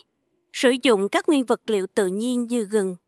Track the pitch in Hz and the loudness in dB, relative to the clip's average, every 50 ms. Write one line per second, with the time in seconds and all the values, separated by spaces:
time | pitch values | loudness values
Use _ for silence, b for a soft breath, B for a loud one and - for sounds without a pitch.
0 | - _ _ _ _ _ _ _ _ _ - - - 247 262 247 - 277 226 190 | -10 _ _ _ _ _ _ _ _ _ -4 0 2 2 2 2 2 2 2 2
1 | 196 202 - 359 - - 311 269 240 - 233 - _ - 220 196 185 - - 226 | 2 0 -2 -2 0 2 2 2 2 0 -2 -2 _ -2 -2 -2 -2 -2 -2 0
2 | 202 185 185 208 226 254 254 247 240 226 240 240 214 190 214 220 190 190 180 - | 0 0 -2 -2 -2 -2 -2 -2 -2 -2 -2 -4 -2 -2 -2 -2 -2 -2 -6 -10
3 | _ | _